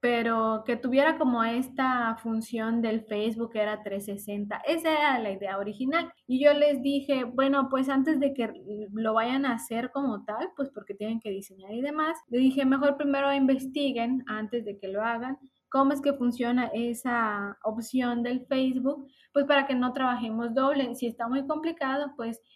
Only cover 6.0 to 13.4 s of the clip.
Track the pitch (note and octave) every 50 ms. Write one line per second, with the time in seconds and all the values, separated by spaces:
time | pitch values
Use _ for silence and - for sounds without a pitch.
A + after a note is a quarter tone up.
6 | E4+ E4 - _ _ - B3+ B3+ C#4+ D4 D4 D4 D4 D4 C#4+ B3 A#3+ C#4 C#4 C#4
7 | C4+ - C#4 C4 B3+ A#3 A#3+ B3+ C4+ C4+ C#4 C#4 C4 C4 C4+ C4 C4 C4+ C#4 C4+
8 | C4 D#4+ D#4 C4 C#4+ C#4 C4+ C4 A#3 G#3+ - - - - G#3 G#3 G#3+ G3 G3+ G#3+
9 | A3+ A3 A3 A3 A3+ A#3+ B3+ C4+ C#4 C4+ A#3 A3+ - - A3+ A3+ A#3+ B3 - C#4
10 | C#4+ B3+ G#3+ G3 - - G#3 A3+ D4+ F#4 - - C#4 C4+ _ G#3 G3 _ G3+ G3
11 | G#3 G#3+ A3+ A3+ - A3 G3 G3 G3 - G3 F#3+ F#3+ G3 G#3+ A#3 C4 C#4+ D4 D4+
12 | D#4 D#4 E4 D#4 - _ A#3 B3 C4 C4 C4 C#4 C#4 C4 C4+ C4+ C#4+ C#4+ C#4 C#4+
13 | D4 C#4+ C#4 C#4 C#4 C#4 C#4 C#4